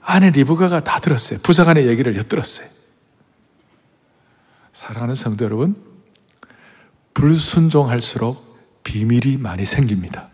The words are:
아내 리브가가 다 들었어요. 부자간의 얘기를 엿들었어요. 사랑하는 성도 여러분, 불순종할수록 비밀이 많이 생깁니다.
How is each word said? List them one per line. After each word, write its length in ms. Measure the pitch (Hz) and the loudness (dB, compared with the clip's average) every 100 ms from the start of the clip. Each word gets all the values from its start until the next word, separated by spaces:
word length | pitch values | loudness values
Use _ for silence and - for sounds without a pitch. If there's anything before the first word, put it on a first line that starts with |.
아내 300 | - 190 190 | 2 4 6
리브가가 500 | 143 131 165 185 175 | 4 2 2 2 0
다 200 | - - | -2 -4
들었어요. 380 | - 123 - 104 | -2 -2 -2 -6
부자간의 440 | - 175 165 165 127 | 0 2 4 4 4
얘기를 300 | 117 127 98 | 2 0 -2
엿들었어요. 500 | 110 127 120 - - _ _ _ _ _ _ _ _ _ _ _ _ _ _ _ _ _ _ _ _ | -4 -4 -6 -12 -16 _ _ _ _ _ _ _ _ _ _ _ _ _ _ _ _ _ _ _ _
사랑하는 420 | - - 113 120 | -20 -16 -10 -6
성도 300 | 131 - 104 | -6 -6 -4
여러분, 320 | 113 107 156 208 - - _ _ _ _ - _ _ _ _ _ _ | -4 -2 -2 -2 -10 -20 _ _ _ _ -20 _ _ _ _ _ _
불순종할수록 1700 | - 147 160 151 - 165 151 135 120 117 - 113 127 - - _ _ | 0 2 2 0 2 2 2 0 -2 -4 -6 -6 -8 -14 -20 _ _
비밀이 520 | - 110 110 120 131 135 | -10 -4 0 2 2 -2
많이 300 | 113 90 98 | -6 -6 -4
생깁니다. 640 | - 131 101 87 - - | -2 0 -2 -6 -14 -20